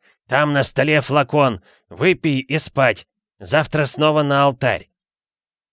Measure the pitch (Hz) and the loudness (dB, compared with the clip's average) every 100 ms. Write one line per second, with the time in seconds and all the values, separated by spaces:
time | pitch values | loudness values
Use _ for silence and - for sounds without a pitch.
0 | _ _ _ 135 147 143 127 - 143 151 | _ _ _ 0 2 0 0 0 0 0
1 | - 143 131 151 135 95 - _ _ 85 | 0 -2 0 0 0 -2 -12 _ _ -2
2 | 170 175 160 135 135 151 - - 127 - | -2 0 -2 -2 -4 -6 -4 0 0 0
3 | - _ _ _ 92 151 151 151 139 - | -12 _ _ _ -2 -2 0 -2 -2 0
4 | 151 151 143 139 139 131 127 92 - _ | 0 2 0 2 2 0 -2 -4 -8 _
5 | _ _ _ _ _ _ _ | _ _ _ _ _ _ _